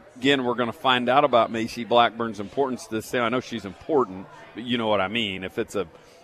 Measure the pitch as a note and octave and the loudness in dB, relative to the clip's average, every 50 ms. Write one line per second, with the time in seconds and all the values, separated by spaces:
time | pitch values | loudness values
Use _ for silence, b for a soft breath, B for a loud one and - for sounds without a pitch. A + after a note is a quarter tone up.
0 | - - - B2+ A#2+ C3+ C#3+ C3+ B2+ B2 A#2+ A2+ B2 A2+ A2 - - C3+ B2+ B2 | -18 -20 -12 -2 2 2 2 2 2 0 0 0 -2 -2 -4 -2 0 2 2 2
1 | B2 B2 B2 C#3+ D3 C#3 B2 A#2 A2+ - A2 A2+ A#2 A#2+ - A#2+ A#2+ G2 B2 A#2 | 2 4 4 4 4 6 4 4 4 4 0 -4 -4 -4 -6 -8 -2 2 4 4
2 | A#2 A2+ G#2 A#2 A#2 A2+ G#2+ G2 G#2 G2 - - C#3 C3 B2+ A2+ - - A2+ A2 | 4 4 2 -2 -6 -6 -6 -8 -10 -8 -4 -4 -2 -2 -4 -8 -8 -8 -8 -8
3 | G#2+ - - B2+ A#2+ A2+ A#2+ B2+ A#2+ - A#2 A2+ F#2+ G2 F2+ - - - D#3+ C#3 | -6 -4 -2 -2 0 0 -2 -2 -4 -6 -10 -10 -10 -12 -14 -12 -6 0 0 2
4 | B2 F#2 F#2+ F#2 A2 B B B B B B G2+ A#2 B2 A#2+ A#2+ A2+ A2 G#2+ G2+ | 2 0 -4 -10 -16 B B B B B B -12 -6 -4 -2 -2 0 2 2 2
5 | F#2 F#2 G#2+ A#2+ A2+ G2+ F#2+ F#2 F#2 F#2 - - A2+ - - G#2 F#2 E2 - B | 0 0 -2 -2 -2 -2 -4 -6 -8 -6 -4 -4 -6 -4 -4 -4 -4 -4 -10 B
6 | B B B B | B B B B